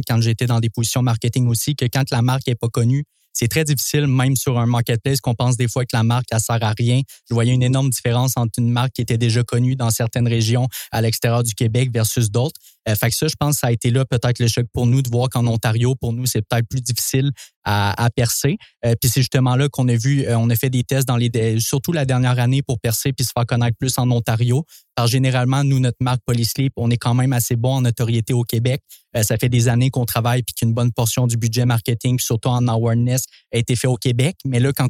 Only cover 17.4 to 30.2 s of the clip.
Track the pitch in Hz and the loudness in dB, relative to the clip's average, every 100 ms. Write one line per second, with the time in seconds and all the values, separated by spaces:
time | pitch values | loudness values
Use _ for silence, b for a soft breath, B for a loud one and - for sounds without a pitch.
17.4 | B _ - 104 101 - 117 - 120 - | B _ -4 0 0 0 -2 0 -2 0
18.4 | 139 208 B B 120 117 127 135 131 139 | -2 -4 B B -2 0 0 0 0 2
19.4 | 127 127 143 - 127 117 127 143 123 117 | 2 2 0 0 0 0 0 0 0 0
20.4 | 117 113 135 127 117 135 131 120 120 117 | 0 0 0 -2 0 -2 0 0 0 0
21.4 | 113 110 113 143 - 165 127 127 127 123 | 0 0 0 -2 -2 -2 0 0 2 2
22.4 | 123 135 139 135 117 113 139 131 123 - | 2 0 0 -2 -2 -2 -2 -2 -4 -2
23.4 | 117 120 120 - 131 - 123 120 110 110 | -2 0 0 0 -2 0 0 0 0 0
24.4 | 120 127 170 B B - 120 131 131 127 | 2 0 -2 B B -2 2 2 2 2
25.4 | 123 135 139 135 127 - 127 127 - 120 | 2 2 2 2 2 0 -2 -2 -2 -2
26.4 | 117 - 135 - 117 117 123 123 131 123 | -2 -2 -2 0 0 0 2 2 2 0
27.4 | - 120 127 135 123 110 117 117 107 123 | 0 0 0 0 0 0 0 0 0 0
28.4 | 113 117 120 131 _ B B 117 110 113 | 0 0 0 -2 _ B B -4 -2 0
29.4 | 135 123 120 117 131 135 120 120 | 0 2 2 2 2 0 -2 -2